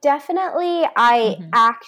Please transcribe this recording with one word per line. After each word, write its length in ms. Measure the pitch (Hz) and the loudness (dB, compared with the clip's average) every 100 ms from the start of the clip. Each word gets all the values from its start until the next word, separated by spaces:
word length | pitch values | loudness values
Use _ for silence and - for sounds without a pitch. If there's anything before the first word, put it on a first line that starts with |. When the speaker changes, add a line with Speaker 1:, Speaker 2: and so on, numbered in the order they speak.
Speaker 1:
definitely 840 | 285 294 - 359 370 339 349 339 311 208 | -2 -2 -2 -4 -4 -4 -2 -2 -2 2
I 420 | 240 240 220 165 | 2 4 0 -4
Speaker 2:
Mm-hmm. 100 | 165 | -2
Speaker 1:
act 320 | 233 226 240 | 2 2 0